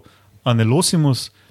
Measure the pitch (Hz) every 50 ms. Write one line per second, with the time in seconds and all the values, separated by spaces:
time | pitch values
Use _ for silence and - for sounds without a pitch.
0 | - - _ _ _ _ _ - - 131 120 113 110 110 123 165 180 - - 165
1 | 151 143 127 - - - _ _ _ _